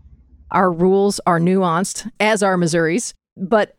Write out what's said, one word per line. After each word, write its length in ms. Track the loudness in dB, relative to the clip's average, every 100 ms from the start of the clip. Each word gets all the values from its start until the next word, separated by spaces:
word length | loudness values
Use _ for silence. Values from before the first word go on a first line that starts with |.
| -10 -20 _ -20 -6
Our 200 | 0 0
rules 520 | 2 2 2 0 -2 -2
are 140 | 0
nuanced, 720 | 2 2 0 -2 -4 -8 -14 -4
as 240 | -2 0
are 140 | 0 0
Missouri's. 560 | 0 0 0 -2 -6 -12 _ -12
But 360 | 0 0 0